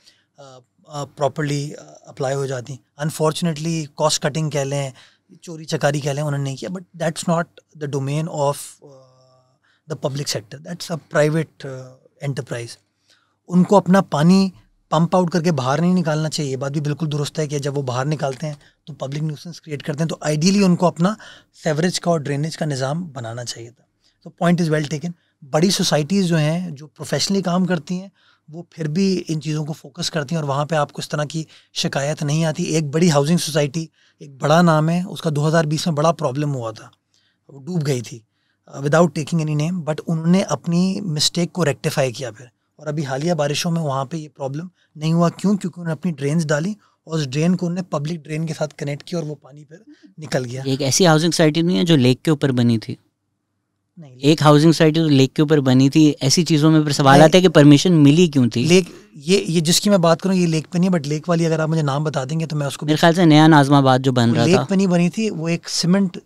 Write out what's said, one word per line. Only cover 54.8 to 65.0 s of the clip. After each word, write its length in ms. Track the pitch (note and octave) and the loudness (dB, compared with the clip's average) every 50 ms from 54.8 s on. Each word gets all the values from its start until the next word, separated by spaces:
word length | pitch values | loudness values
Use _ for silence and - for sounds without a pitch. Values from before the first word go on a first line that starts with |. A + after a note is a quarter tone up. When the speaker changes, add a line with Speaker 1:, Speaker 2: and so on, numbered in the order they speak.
| E3 D#3 D3+ E3 | 4 4 4 2
Speaker 2:
तो 80 | E3 D#3 | 2 4
लेक 240 | C#3+ C3+ C3+ C3 | 6 4 4 4
के 100 | - - | 2 0
ऊपर 180 | D#3 D3 D#3 D3 | 2 2 2 2
बनी 300 | C3 C3 B2+ C3 C3+ C#3 | 4 4 4 6 4 4
थी। 260 | C3 D#3+ D#3 D3 C#3 - | 6 6 6 4 4 2
ऐसी 220 | C#3 C3+ - F#3 D#3+ | 0 0 2 2 2
चीज़ों 260 | - E3 D#3+ D3+ D#3+ | 2 2 4 4 4
में 140 | D#3+ D#3 D3+ | 4 4 2
फिर 80 | D3+ | 0
सवाल 260 | C#3+ - C#3+ C3+ C3+ C#3+ | -2 2 4 6 8 8
Speaker 1:
नहीं। 100 | D#3 D#3 | 8 8
Speaker 2:
आता 100 | E3+ F#3 | 6 6
है 40 | |
कि 60 | F3+ F3+ | 4 6
परमिशन 440 | - D#3+ C#3+ D3 D3 C#3 - F#3 | 6 8 10 10 8 8 6 4
मिली 360 | F3 D#3 C#3+ C#3 D3 E3+ F#3 D#3+ | 4 6 6 6 8 6 4 4
क्यों 200 | C#3 C3+ B2 A2+ | 4 2 2 2
थी? 160 | - A#2 B2+ | 0 0 2
Speaker 1:
लेक, 300 | D#3 F3 F#3+ F3 - - - - _ - | 4 4 4 4 0 -8 -20 -20 _ -20
ये, 280 | D#3 C3+ E3 F#3+ G#3 G3+ - | -12 -2 0 0 0 0 0
ये 120 | D#3+ F3 | -2 0
जिसकी 300 | D3+ E3+ F3 - - G#3 | 2 2 0 2 2 2
मैं 100 | G3+ F#3 | 2 4
बात 200 | E3 E3 E3 - | 4 2 2 0
करूँ, 160 | - F#3 F#3+ | 0 -2 0
ये 100 | F3+ F3 | 2 2
लेक 200 | E3 D#3+ D#3+ C#3+ | 0 0 -2 -4
पे 120 | - - F3 | -4 -2 0
नहीं 120 | F3 G3 | 0 2
है, 60 | F3+ | 0
but 100 | D#3+ C3 | -2 -2
लेक 220 | C#3+ D3+ D#3 D3 F3+ | -4 -6 -4 -2 -2
वाली 160 | E3+ E3 E3+ | 0 0 0
अगर 160 | D#3+ D#3+ D#3 | 0 0 0
आप 80 | D#3 D3+ | 0 -2
मुझे 140 | D#3+ D#3+ | 0 0
नाम 220 | D3+ C#3 C3+ D3+ D#3 | 0 -2 -2 -2 -4
बता 200 | D#3 - C#3 C3 | -4 -4 -4 -6
देंगे 220 | C3 D#3+ E3 D#3+ | -4 -4 -6 -4
तो 100 | C#3 D3+ | -4 -4
मैं 100 | D3 C#3+ | -6 -6
उसको 200 | C3+ - - D#3+ | -6 -6 -6 -2
भी 40 | D3 | -2
Speaker 2:
मेरे 80 | D#3 D3 | 2 4
ख्याल 160 | F3+ E3+ E3 | 4 4 4
से 120 | F#3+ F3 | 6 6
नया 200 | D#3 D3 D3+ D#3 | 6 8 8 8
नाजमाबाद 560 | D#3+ D#3+ D3 C#3 C3+ D3 C#3 C3+ C3 B2+ B2+ | 8 8 6 6 6 4 6 6 4 4 4
जो 100 | C3 C#3 | 2 0
बन 160 | B2 B2+ A#2 A#2 | 2 2 2 2
Speaker 1:
वो 80 | A2+ | 2
Speaker 2:
रहा 80 | A#2 A#2+ | 2 4
Speaker 1:
लेक 120 | E3 F#3 | 4 4
Speaker 2:
था। 80 | - C3 | 2 2
Speaker 1:
पे 120 | - G3 | 0 0
नहीं 100 | F#3+ G3 | 0 2
बनी 220 | F#3 F3+ F3 | 2 2 2